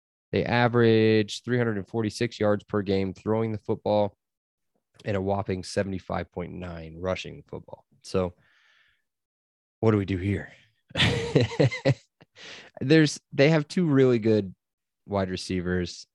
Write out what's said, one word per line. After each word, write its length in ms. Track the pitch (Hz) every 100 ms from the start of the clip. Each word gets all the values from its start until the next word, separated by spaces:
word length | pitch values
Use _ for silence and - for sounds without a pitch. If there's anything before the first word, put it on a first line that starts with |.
| _ _ _
They 120 | 98
average 1000 | - 117 120 120 117 110 110 110 104 -
three 120 | - 123
hundred 180 | 117 104
and 80 | 92
forty-six 520 | - 90 - 120 -
yards 240 | 107 104
per 180 | - 107
game 320 | 98 98 95
throwing 380 | 90 107 110 113
the 60 | 107
football 580 | - 107 104 104 101 _ _ _ _ _ _ _ _ _
and 120 | - 98
a 40 |
whopping 420 | 95 98 95 92
seventy-five 680 | 90 - 98 95 - 90 87
point 200 | - 87
nine 440 | 90 90 85 80 82
rushing 380 | 92 92 - 71
the 80 |
football. 400 | - - - - _ _
So 320 | - 95 90 - _ _ _ _ _ _ _ _ _ _ _ _ _ -
what 120 | 110
do 40 | 107
we 80 |
do 120 | 92 95
here? 340 | 95 95 - - _ _ _
<laughs> 1900 | - - - - - 117 - 139 - 135 131 _ _ _ - - - - -
There's, 400 | 131 160 151 - _
they 180 | 139 139
have 160 | 160 147
two 180 | - 170
really 320 | 135 131 120
good 360 | 110 107 95 - _ _ _ _ -
wide 240 | 101 95
receivers. 760 | 92 - 92 87 90 87 - -